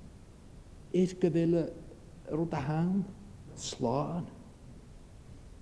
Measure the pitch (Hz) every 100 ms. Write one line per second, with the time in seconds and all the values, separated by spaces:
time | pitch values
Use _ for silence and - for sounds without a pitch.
0 | - - - - - - - - - 175
1 | 180 - 180 160 170 170 165 - - -
2 | - - - 151 170 151 135 156 175 196
3 | - - - - - - - - 123 135
4 | 147 170 - - - - - - - -
5 | - - - - - -